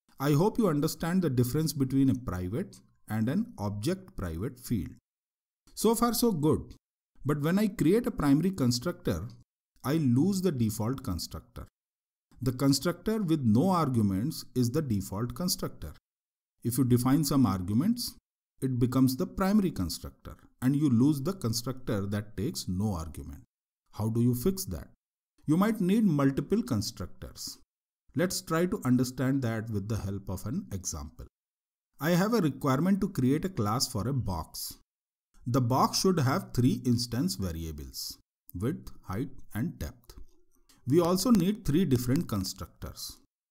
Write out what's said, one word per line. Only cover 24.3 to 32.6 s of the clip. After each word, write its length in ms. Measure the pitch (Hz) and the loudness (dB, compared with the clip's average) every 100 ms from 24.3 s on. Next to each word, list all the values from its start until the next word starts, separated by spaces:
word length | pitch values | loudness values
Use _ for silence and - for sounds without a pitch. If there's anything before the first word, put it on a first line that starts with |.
fix 320 | 120 185 190 - | 2 0 -2 -6
that? 240 | 78 - _ _ _ _ _ - | -8 -10 _ _ _ _ _ 0
You 120 | 160 | 2
might 240 | 214 214 | 2 2
need 240 | 180 220 208 | 2 4 4
multiple 580 | 147 139 135 143 208 | 4 2 2 -2 -2
constructors. 920 | - 107 104 - 90 - 64 - - - _ _ _ _ _ 135 | 0 -2 -4 -8 -12 -12 -16 -14 -14 -16 _ _ _ _ _ -2
Let's 260 | 185 - | -2 -2
try 240 | - 165 180 | -2 0 0
to 140 | 202 127 | 0 2
understand 560 | 123 127 131 131 139 | 2 2 0 -2 0
that 280 | 117 113 113 | -2 -4 -4
with 200 | 104 101 | -6 -4
the 80 | 104 | -4
help 320 | 98 101 98 | -4 -6 -6
of 160 | 92 107 | -8 -6
an 220 | 92 - | -6 -6
example. 560 | 95 - 80 71 - 64 _ _ _ _ _ _ _ | -8 -8 -8 -10 -16 -20 _ _ _ _ _ _ _
I 120 | 151 | 2
have 220 | 175 208 | 2 4
a 80 | 233 | 2
requirement 600 | 160 - | 2 0